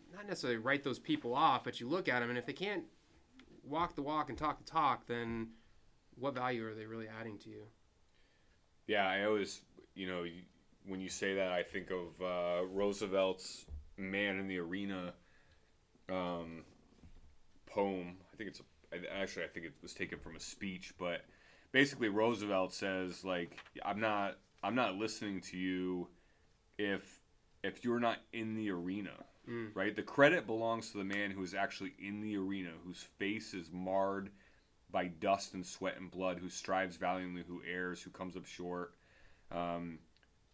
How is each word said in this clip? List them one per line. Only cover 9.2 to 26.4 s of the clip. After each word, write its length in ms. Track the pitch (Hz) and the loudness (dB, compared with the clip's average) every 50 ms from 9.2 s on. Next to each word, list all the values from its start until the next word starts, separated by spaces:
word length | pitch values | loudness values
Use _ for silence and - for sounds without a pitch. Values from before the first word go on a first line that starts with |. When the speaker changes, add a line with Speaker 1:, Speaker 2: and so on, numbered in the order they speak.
| 101 | 4
Speaker 2:
always, 380 | 107 107 104 95 92 - - - _ - - - - _ | 4 4 4 2 0 -4 -10 -14 _ -20 -20 -20 -18 _
you 120 | 95 95 | -6 -4
know, 160 | 92 92 90 87 | -4 -2 -2 -4
y-, 220 | 85 82 90 90 - _ _ _ _ - _ - | -4 -8 -10 -16 -18 _ _ _ _ -20 _ -10
when 160 | 98 95 92 | -8 -6 -4
you 80 | 95 90 | -4 -6
say 260 | - - 104 98 98 | -4 -2 0 2 2
that, 160 | 98 95 92 | 2 2 2
I 140 | 90 87 90 | 2 0 0
think 260 | - - 98 87 - | 0 -4 -6 -4 -2
of, 320 | 92 92 87 85 82 - 90 | -4 -4 -4 -6 -8 -4 -2
uh, 420 | 90 90 90 87 87 87 87 92 | -2 0 2 2 2 2 2 2
Roosevelt's 1000 | 90 92 98 101 104 101 101 110 95 92 98 95 95 92 - - - - - - - - - - - - | 0 2 2 4 4 4 2 0 2 4 4 6 4 4 0 -4 -10 -10 -12 -12 -10 -12 -12 -12 -14 -10
"Man 420 | - 98 95 98 98 104 101 95 95 | -8 -4 0 2 2 4 4 2 0
in 80 | 98 | 0
the 120 | 95 95 90 | 0 -2 -2
Arena" 540 | 87 82 90 98 101 98 98 92 90 90 - - - - - - - - - - _ _ _ _ _ _ _ - - - | -2 -2 -2 -2 -2 -2 -2 -4 -4 -6 -8 -12 -20 -20 -20 -20 -20 -20 -20 -20 _ _ _ _ _ _ _ -18 -6 -2
um, 560 | 92 92 90 87 87 85 82 82 82 82 78 - - - - - - - - - - - - - - - - - - - - | 0 0 0 0 0 -2 -4 -6 -8 -12 -14 -16 -20 -20 -20 -20 -20 -20 -20 -20 -18 -18 -20 -20 -20 -20 -20 -20 -20 -20 -20
poem. 520 | - - 104 101 98 95 92 90 87 90 92 - - - | -4 0 2 2 2 2 0 -4 -6 -10 -12 -16 -20 -12
I 40 | |
think 140 | - 113 95 | -10 -10 -8
it's 100 | 90 - | -8 -12
a, 40 | - - - - - - - | -18 -20 -20 -20 -14 -8 -8
I, 260 | 87 90 - 80 98 98 | -6 -6 -4 -2 -2 -2
actually, 220 | 92 - 95 85 | -2 -2 -4 -4
I 40 | 80 | -4
think 180 | - 87 82 | -4 -8 -8
it 80 | 80 73 - - | -8 -12 -12 -14
was 100 | 87 - | -14 -4
taken 280 | - 95 90 - 85 | -4 -4 -4 -4 -8
from 160 | - 85 82 | -10 -12 -12
a 40 | 80 | -10
speech, 540 | - - - - 101 98 92 90 - - - | -10 -10 -8 -6 -6 -4 -4 -6 -8 -12 -8
but 280 | - 92 90 85 80 - - - - - - - - - - - | -4 -2 -2 -2 -2 -6 -10 -20 -20 -20 -20 -20 -20 -20 2 6
basically 360 | 131 139 135 139 - 123 107 | 6 6 6 4 2 2 4
Roosevelt 640 | 101 107 110 117 120 101 104 104 101 95 92 90 - | 6 6 6 4 4 2 0 2 4 4 4 2 0
says, 520 | - 101 98 95 92 92 90 87 - - | -2 -2 0 0 0 0 -2 -4 -6 -2
like, 340 | 95 92 90 87 82 - - - - - - - | -2 0 0 0 -4 -8 -14 -18 -14 -12 -6 -4
"I'm 140 | - 101 101 | -2 0 2
not, 400 | 110 110 104 101 101 98 92 - - _ _ - - | 2 2 2 2 0 0 -2 -6 -14 _ _ -4 -2
I'm 140 | 98 113 | 0 2
not 180 | 127 123 104 92 | 4 2 2 2
listening 460 | 95 110 110 110 - 113 104 98 92 85 | 0 -2 -2 -2 -2 -4 -2 -4 -4 -6
to 160 | - - 92 | -6 -4 -2
you 500 | 92 92 92 92 92 92 92 90 87 - - - - _ _ _ | 0 0 2 2 0 0 0 -2 -2 -6 -8 -20 -20 _ _ _